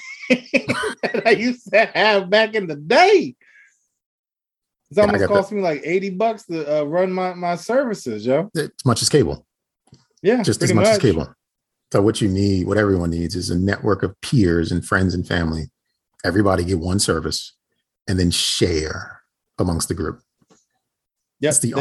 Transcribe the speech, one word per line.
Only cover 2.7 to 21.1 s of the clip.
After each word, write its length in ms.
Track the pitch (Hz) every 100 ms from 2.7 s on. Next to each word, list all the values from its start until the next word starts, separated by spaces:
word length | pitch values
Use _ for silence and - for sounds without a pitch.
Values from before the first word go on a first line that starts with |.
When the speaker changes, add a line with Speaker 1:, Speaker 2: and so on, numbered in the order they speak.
| 147
Speaker 1:
day?" 580 | 156 269 381 381 143 - _ _ _ _ _ _ _ _ _ _ _ _ _ _ _
It's 80 | 160
Speaker 2:
Yeah, 60 |
I 20 | 208
Speaker 1:
almost 140 | 202
Speaker 2:
got 60 | 190
that. 0 | 202
Speaker 1:
cost 100 | 185
me, 100 | 208
like, 200 | 180 143
eighty 260 | 143 190 196
bucks 360 | 180 196 160 -
to, 360 | 160 147 151
uh, 20 |
run 280 | 147 175 185
my, 220 | 185 180
my 220 | 175 175 170
services, 680 | - 254 247 202 123 107 117
yo. 240 | 143 202 160
Speaker 2:
As 140 | 147 - 127
much 160 | 113
as 80 | -
cable. 360 | 147 80 69 _ _ _ _ _ - _ _
Speaker 1:
Yeah, 200 | 180 247
Speaker 2:
Just 180 | 170 -
as 60 | 135
Speaker 1:
pretty 20 | 110
Speaker 2:
much 120 | 208
as 60 | 208
Speaker 1:
much. 40 |
Speaker 2:
cable. 320 | 113 80 67 _ _ _ _ _ _
So 80 | 104
what 200 | 104 107
you 60 | 101
need, 400 | 95 101 95 90
what 100 | 101
everyone 340 | 104 92 85
needs, 240 | 85 85 90
is 140 | 92
a 80 | 87
network 460 | 95 - 107 95
of 160 | 90 -
peers 500 | - 131 90 85 85
and 140 | 87 -
friends 280 | 95 92
and 140 | 90 90
family. 420 | 90 82 82 71 _ _ _ _ _ 92
Everybody 380 | 95 98 90
get 160 | 87 90
one 200 | 87 98
service 540 | - 80 76 - - _ _ _ _ _ -
and 120 | 92
then 120 | 87
share 880 | - - - 92 80 78 95 - - _ _ _ -
amongst 280 | 90 82 -
the 60 |
group. 280 | 82 80 - _ _ _
Speaker 1:
Yep, 80 | _ _ _ _ _ _